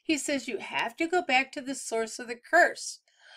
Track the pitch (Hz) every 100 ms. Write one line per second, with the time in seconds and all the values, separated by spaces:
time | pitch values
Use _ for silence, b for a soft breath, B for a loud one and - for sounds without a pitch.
0 | - 302 - 285 240 - - - 202 -
1 | 330 359 349 254 262 - 254 269 - 226
2 | 226 - 240 233 - 330 330 - - -
3 | _ B B